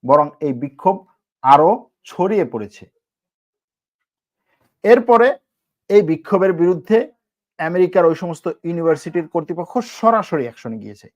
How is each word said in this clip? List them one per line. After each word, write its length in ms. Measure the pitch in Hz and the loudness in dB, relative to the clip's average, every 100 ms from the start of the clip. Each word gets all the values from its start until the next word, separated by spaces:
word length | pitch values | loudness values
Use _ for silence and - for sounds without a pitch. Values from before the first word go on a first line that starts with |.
| 123 | 2
বরং 240 | 143 147 - | 2 2 -4
এই 120 | 151 | -8
বিক্ষোভ 540 | 123 135 _ 185 190 _ _ _ _ | -6 -10 _ -4 -4 _ _ _ _
আরো 480 | 127 143 160 240 - _ | 4 4 6 0 -6 _
ছড়িয়ে 400 | - - 180 208 | -20 -6 -2 -2
পড়েছে। 420 | 156 113 104 - 92 _ _ _ _ _ _ _ _ _ _ _ _ _ _ _ _ _ _ _ 202 | -4 -6 -12 -16 -20 _ _ _ _ _ _ _ _ _ _ _ _ _ _ _ _ _ _ _ 4
এরপরে 460 | 240 226 233 240 - _ _ _ _ _ | 4 6 4 4 0 _ _ _ _ _
এই 80 | 208 170 | 2 2
বিক্ষোভের 420 | 160 - 196 190 | -4 -2 0 0
বিরুদ্ধে 460 | 175 170 180 - 220 262 _ _ _ _ _ | 0 0 -2 0 -2 -2 _ _ _ _ _
আমেরিকার 460 | 165 175 180 185 170 | -6 -2 0 2 2
ওই 40 | 160 | 0
সমস্ত 220 | 175 165 180 156 | -8 -10 -10 -10
ইউনিভার্সিটির 680 | 165 170 165 156 - 175 160 | -10 -4 -2 -2 -4 -8 -6
কর্তৃপক্ষ 440 | 175 160 170 175 247 | -8 -8 -10 -8 -8
সরাসরি 640 | 233 - 220 226 196 160 | -8 -4 0 0 -2 -6
অ্যাকশনে 360 | 120 113 120 113 | -6 -10 -14 -14
গিয়েছে। 300 | 107 101 - | -16 -20 -20